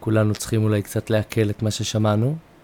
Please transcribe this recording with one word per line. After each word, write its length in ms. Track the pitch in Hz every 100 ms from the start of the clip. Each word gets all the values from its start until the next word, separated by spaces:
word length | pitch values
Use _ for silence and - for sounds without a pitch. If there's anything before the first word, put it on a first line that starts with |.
כולנו 340 | 113 110 107
צריכים 300 | 101 - 110
אולי 180 | 107 104
קצת 280 | - 110 -
לעכל 400 | 107 101 113 104
את 120 | 104
מה 80 | 107
ששמענו, 680 | - 110 110 107 104 123 160 - -